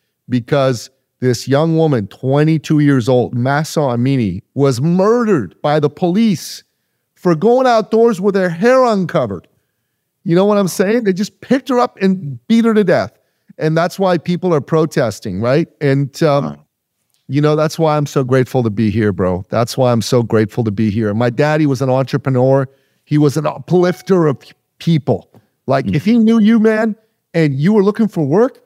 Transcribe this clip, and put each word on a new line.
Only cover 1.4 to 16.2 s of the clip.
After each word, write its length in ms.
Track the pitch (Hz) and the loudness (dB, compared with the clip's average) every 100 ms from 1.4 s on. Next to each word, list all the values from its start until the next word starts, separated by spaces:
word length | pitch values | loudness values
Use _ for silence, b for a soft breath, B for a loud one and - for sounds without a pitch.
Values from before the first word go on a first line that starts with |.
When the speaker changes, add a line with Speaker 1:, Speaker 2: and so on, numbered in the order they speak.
| - | 0
Speaker 1:
young 300 | 135 165 160 | 0 2 0
woman, 300 | 160 127 98 | 0 0 -4
twenty-two 720 | - 131 143 156 160 - 151 | -8 -2 0 2 0 0 0
years 280 | 143 135 110 | 2 2 2
old, 260 | 127 101 | 0 0
Mahsa 460 | 123 127 143 156 165 | -2 -2 -2 -2 -2
Amini, 600 | 139 117 127 135 104 87 _ | -2 -2 -2 0 -2 -4 _
was 260 | 131 139 117 | -2 0 0
murdered 760 | 160 180 202 240 220 165 90 _ | 0 2 2 2 0 -2 -2 _
by 160 | 147 151 | -2 0
the 100 | 143 | -2
police 720 | - 180 190 226 170 - - _ _ _ _ _ | -2 -2 0 0 -2 -6 -18 _ _ _ _ _
for 200 | _ 180 | _ -2
going 320 | 160 214 247 254 | 0 2 2 4
outdoors 540 | 226 214 220 226 180 | 2 2 2 2 2
with 140 | 202 | -2
her 140 | 190 180 | 0 -2
hair 360 | 165 233 262 | 0 2 4
uncovered. 600 | 247 202 170 165 117 90 _ _ _ _ _ _ _ _ | 2 0 -2 -2 -2 -6 _ _ _ _ _ _ _ _
You 100 | - 170 | -2 0
know 80 | |
what 140 | 208 202 | 2 2
I'm 100 | 185 | -2
saying? 360 | - 190 233 | -2 -2 0
They 80 | 208 | -2
just 280 | 185 208 _ | -4 -6 _
picked 280 | - 269 - | -4 -2 0
her 100 | 247 | -2
up 180 | 254 - | -2 -2
and 440 | 196 185 147 123 - | -2 -2 -6 -12 -2
beat 160 | 226 | 2
her 100 | 226 | 2
to 100 | 214 | 2
death. 280 | 185 139 95 _ b b b - | 2 0 0 _ b b b -6
And 180 | 156 160 | -2 0
that's 220 | 175 - | -2 0
why 200 | 190 180 | 0 0
people 340 | - 175 185 | -2 -4 0
are 60 | 151 | -2
protesting, 800 | 120 160 160 - 117 - 110 92 | 0 -2 0 0 -2 -4 -8 -4
right? 280 | 117 147 170 - | 0 0 -2 -4
And, 400 | 143 139 139 - | 0 0 -2 -2